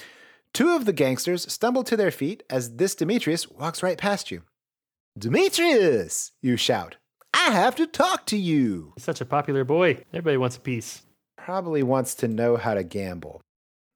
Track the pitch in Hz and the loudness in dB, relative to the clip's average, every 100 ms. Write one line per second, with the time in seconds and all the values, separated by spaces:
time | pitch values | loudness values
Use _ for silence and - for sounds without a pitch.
0 | - - - _ _ - 311 339 220 151 | -20 -20 -20 _ _ 0 2 4 2 2
1 | 135 127 - 180 - - 226 254 254 226 | 2 0 -2 -4 -4 -2 0 0 0 0
2 | 190 - 139 214 - 131 120 117 185 - | 0 0 -4 -6 -6 -4 -4 -2 -2 0
3 | 160 240 151 165 - - 151 160 185 175 | -2 0 0 -2 -4 -8 -8 -4 -4 -2
4 | 202 202 - 87 82 _ _ _ _ _ | -2 -2 -4 -12 -14 _ _ _ _ _
5 | _ - 110 170 381 - 339 262 180 117 | _ -8 0 2 2 2 4 6 6 4
6 | 82 - - _ 131 120 - 101 85 - | 0 -6 -8 _ 0 0 2 -2 -4 -14
7 | _ _ _ 285 349 208 220 262 320 - | _ _ _ 2 4 4 2 2 -2 2
8 | 339 381 - 208 180 151 123 92 78 - | 2 0 -2 -2 2 2 2 0 -8 -10
9 | - 160 123 143 143 139 131 156 180 131 | -8 -6 -2 -2 0 0 2 2 2 0
10 | - 165 165 139 127 123 - 120 - - | -6 -4 0 2 0 -2 -6 -6 -8 -16
11 | _ _ _ - - 190 175 156 127 131 | _ _ _ -18 -8 -6 -2 0 2 2
12 | 120 - 120 110 120 120 117 104 87 101 | 0 -4 -2 0 2 2 0 -2 -2 -6
13 | 95 87 78 78 - _ _ _ _ | -8 -10 -14 -18 -20 _ _ _ _